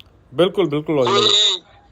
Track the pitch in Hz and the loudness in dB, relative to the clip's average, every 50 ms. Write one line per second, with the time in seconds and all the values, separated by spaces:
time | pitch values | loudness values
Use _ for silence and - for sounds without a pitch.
0 | - _ _ _ _ _ 127 143 175 185 175 202 175 156 143 151 151 - 156 143 | -20 _ _ _ _ _ -2 0 0 0 0 -2 -2 -2 -2 -4 -4 -2 -2 0
1 | 123 120 135 - - - - - - - - 180 - _ - - _ _ | 0 0 2 2 2 2 2 2 0 0 -2 -4 -10 _ -20 -20 _ _